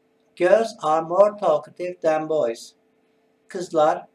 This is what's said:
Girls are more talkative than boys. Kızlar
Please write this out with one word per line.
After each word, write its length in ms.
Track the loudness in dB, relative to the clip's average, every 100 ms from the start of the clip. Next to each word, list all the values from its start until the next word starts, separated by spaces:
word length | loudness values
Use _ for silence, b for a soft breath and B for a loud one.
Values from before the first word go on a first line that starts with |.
| _ _ _ -2
Girls 380 | 2 4 2 -4
are 240 | -2 -2 0
more 300 | 2 2 2
talkative 600 | 0 -2 -4 -12 -12 -4
than 320 | -2 -2 -2
boys. 440 | -2 -2 -4 -14 _ _ _ _ _ _ _ -14
Kızlar 580 | -12 -4 0 2 0 -6